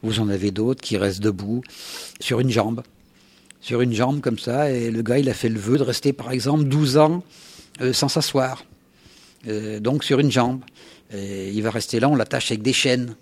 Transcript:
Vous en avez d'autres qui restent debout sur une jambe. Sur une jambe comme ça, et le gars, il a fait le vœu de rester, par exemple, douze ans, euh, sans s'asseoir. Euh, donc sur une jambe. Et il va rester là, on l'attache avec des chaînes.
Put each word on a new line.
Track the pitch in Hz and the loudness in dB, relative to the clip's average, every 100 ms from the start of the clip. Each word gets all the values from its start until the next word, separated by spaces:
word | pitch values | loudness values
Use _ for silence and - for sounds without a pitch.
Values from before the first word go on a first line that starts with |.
Vous | 110 107 | -2 0
en | 104 | 0
avez | 98 101 | 0 0
d'autres | 98 113 131 | 0 -2 -2
qui | - 107 | -2 0
restent | 101 95 | 0 0
debout | 104 95 101 117 127 - - - - - | -2 -2 -4 -6 -6 -18 -16 -14 -16 -10
sur | - 120 | -4 0
une | 127 | 2
jambe. | 120 107 117 120 _ _ _ _ _ _ - | 2 0 -4 -10 _ _ _ _ _ _ -20
Sur | - 120 | -4 0
une | 123 | 0
jambe | 110 123 143 | 2 0 0
comme | 131 113 | -2 -4
ça, | - 123 147 | -4 0 0
et | 127 117 | 0 -2
le | 113 | -2
gars, | 113 123 | 0 2
il | 139 | 2
a | |
fait | 117 117 | 0 -2
le | 110 | -2
vœu | 101 139 | 2 2
de | |
rester, | 127 120 143 | 2 0 0
par | 135 120 | -2 -4
exemple, | 127 117 151 | -4 0 2
douze | 143 143 147 139 | 2 2 4 6
ans, | 151 175 - - - - - - | 6 4 -6 -20 -20 -20 -20 -4
euh, | 127 | -2
sans | 127 143 | 0 0
s'asseoir. | 160 147 139 127 131 - - _ _ - - - _ 113 | 0 0 0 0 -4 -16 -20 _ _ -20 -20 -20 _ -8
Euh, | 107 107 107 | -6 -6 -4
donc | 107 143 - | -2 0 2
sur | 139 | 2
une | 147 | 4
jambe. | 127 120 131 - - - - _ | 4 2 0 -10 -20 -20 -20 _
Et | 104 98 98 95 | -12 -8 -8 -4
il | 104 | -2
va | 110 | -2
rester | 110 - 120 | -2 -2 2
là, | 127 | 4
on | 143 | 2
l'attache | - 131 - | 0 -2 -2
avec | 113 | -2
des | 110 | 0
chaînes. | 127 139 123 120 110 | 2 2 2 -2 -10